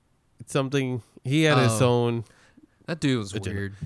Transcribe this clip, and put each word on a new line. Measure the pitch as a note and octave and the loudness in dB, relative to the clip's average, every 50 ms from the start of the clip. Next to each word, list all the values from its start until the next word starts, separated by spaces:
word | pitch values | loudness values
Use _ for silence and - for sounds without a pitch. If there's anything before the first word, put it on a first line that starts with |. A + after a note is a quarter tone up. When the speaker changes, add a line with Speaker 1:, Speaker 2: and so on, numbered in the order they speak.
| _ _ _ _ _ _ _ - | _ _ _ _ _ _ _ -20
Speaker 1:
It's | - - | -10 -4
something, | - D3 C3+ C3 C#3 C#3 C3 B2+ B2+ A#2+ - _ _ - - | -2 -2 -2 0 -2 -2 -2 -2 -4 -6 -8 _ _ -12 -6
he | B2+ C#3 D#3 D#3 | -2 0 2 4
had | D#3 D3 B2+ | 4 4 4
his | B2+ A#2+ A2+ A2 C3 | 4 4 4 4 4
Speaker 2:
Oh. | B2 A#2+ A#2+ A#2+ | 4 4 4 2
Speaker 1:
own | A#2+ A#2 A#2 A2+ - _ _ _ _ _ - - _ _ _ _ | 0 -2 -2 -6 -8 _ _ _ _ _ -20 -20 _ _ _ _
Speaker 2:
That | - E3+ D#3 | -10 -6 -2
dude | - C#3 C3 A#2+ | -2 0 0 -2
was | G#2 G2 G2 | -4 -6 -8
Speaker 1:
agenda. | G#2+ F#2+ F#2 G#2 G2 | -8 -6 -6 -6 -6
Speaker 2:
weird. | G2+ G2 G2+ - - | -6 -8 -10 -12 -14